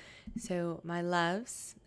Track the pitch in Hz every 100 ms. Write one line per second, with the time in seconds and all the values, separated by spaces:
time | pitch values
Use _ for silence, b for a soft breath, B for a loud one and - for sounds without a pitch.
0 | B B B - - 180 170 165 165 170
1 | 175 175 170 190 247 - - -